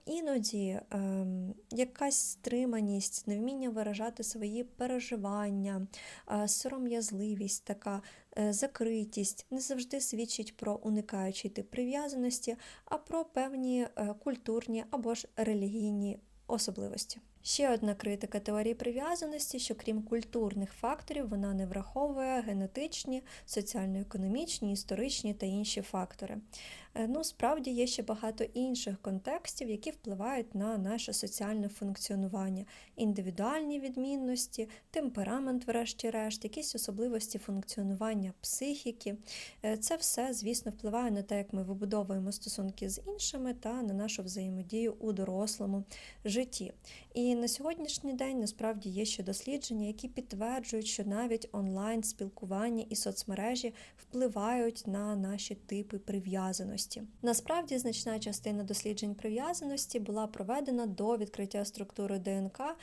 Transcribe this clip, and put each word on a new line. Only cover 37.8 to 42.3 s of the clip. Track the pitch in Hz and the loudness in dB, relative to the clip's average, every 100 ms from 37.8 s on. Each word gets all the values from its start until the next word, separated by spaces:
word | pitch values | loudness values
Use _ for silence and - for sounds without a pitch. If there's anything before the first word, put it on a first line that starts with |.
| 196 190 220 214 190 - | 0 2 2 2 0 -2
психіки. | 202 - 277 285 240 233 214 208 - - - - 214 | -2 0 0 0 -2 -4 -4 -4 -8 -10 -12 -4 0
Е, | 220 | 2
це | - 330 | 2 2
все, | - - 262 | 2 2 2
звісно, | 240 220 233 214 | 0 0 0 -2
впливає | 208 214 226 247 | -4 0 2 2
на | 202 | 2
те, | 202 202 | 2 0
як | 202 | 0
ми | 190 | -2
вибудовуємо | 190 196 202 208 196 190 190 | 0 -2 2 2 2 0 0